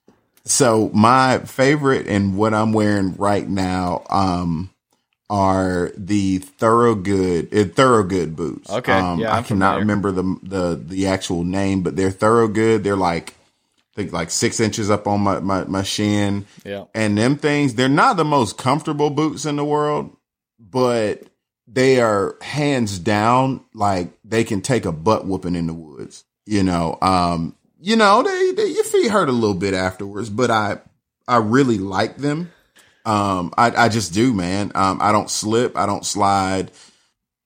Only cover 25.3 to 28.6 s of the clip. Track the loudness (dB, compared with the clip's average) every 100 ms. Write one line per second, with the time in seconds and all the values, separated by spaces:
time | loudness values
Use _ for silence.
25.3 | -6 -4 -4 -4 -6 -12 -18 -18 -18 _
26.3 | _ -4 0 0 0 -2 0 2 2 2
27.3 | -2 -6 -10 _ _ -2 4 6 4 2
28.3 | 0 0 0